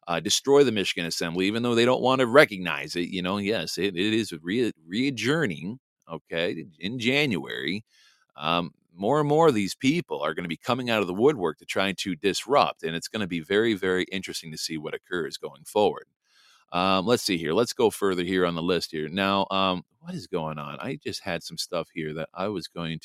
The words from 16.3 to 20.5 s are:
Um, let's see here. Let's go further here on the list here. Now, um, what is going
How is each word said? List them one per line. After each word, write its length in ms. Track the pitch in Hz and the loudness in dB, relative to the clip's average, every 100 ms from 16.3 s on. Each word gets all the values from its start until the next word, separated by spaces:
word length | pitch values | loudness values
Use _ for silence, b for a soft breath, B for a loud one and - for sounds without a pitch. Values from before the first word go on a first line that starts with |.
| b b b b | b b b b
Um, 340 | 87 95 95 92 | 0 2 4 4
let's 160 | 120 | 2
see 160 | - 85 | 2 -2
here. 140 | 76 | 0
Let's 200 | 90 123 | 0 0
go 180 | - 110 | 2 2
further 340 | - 101 90 | 2 0 0
here 220 | 90 95 87 | 0 2 2
on 80 | |
the 80 | 85 | 0
list 280 | 85 85 - | 0 0 -2
here. 180 | 78 78 | -6 -4
Now, 380 | 92 98 98 95 | 0 2 2 2
um, 340 | 95 95 90 - _ | 0 0 -2 -6 _
what 140 | 165 | -12
is 120 | 180 - | -12 -6
going 320 | 87 78 | -4 -4